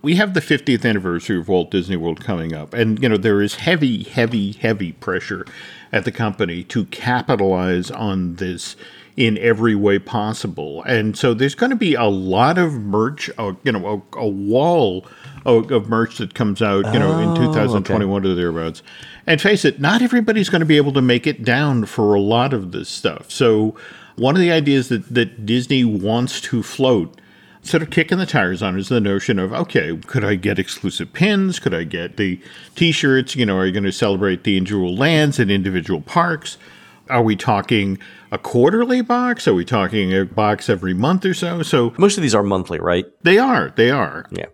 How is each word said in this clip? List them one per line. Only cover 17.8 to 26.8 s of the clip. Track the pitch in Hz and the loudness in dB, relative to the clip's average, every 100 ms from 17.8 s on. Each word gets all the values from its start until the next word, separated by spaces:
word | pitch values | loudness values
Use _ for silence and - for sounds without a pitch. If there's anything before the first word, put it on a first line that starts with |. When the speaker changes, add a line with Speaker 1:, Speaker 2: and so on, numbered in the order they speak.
Speaker 1:
twenty-one | 92 104 98 101 95 | 0 0 0 0 0
or | |
thereabouts. | 90 87 82 82 76 - - - - - | 0 -2 -2 -6 -8 -18 -20 -20 -10 0
And | 160 | 2
face | 202 202 | 4 4
it, | - - | 2 2
not | 143 226 | 0 2
everybody's | 247 240 220 220 190 | 4 2 2 2 2
gonna | 175 160 | 2 4
be | 151 | 4
able | 143 | 4
to | 139 | 2
make | 127 120 147 | 4 2 0
it | 139 | -2
down | 117 123 147 127 104 | 0 0 2 0 -2
for | - 104 | 0 2
a | 101 | 4
lot | 101 117 131 | 4 2 2
of | 123 92 | -2 -4
this | 90 - | -10 -10
stuff. | - - 76 - | -4 -4 -6 -14
So | - 120 110 110 - - - - - | 2 4 4 2 -2 -18 -20 -20 -2
one | 123 | 2
of | 175 | 4
the | 175 | 4
ideas | 160 143 139 127 | 4 4 2 0
that, | 120 - | -4 -2
that | 120 113 - 104 | 0 0 -4 -2
Disney | 120 123 135 | -2 2 2
wants | 120 104 98 117 127 - | 2 0 0 0 -2 -6
to | - 117 | -4 -4
float, | 104 - | -4 0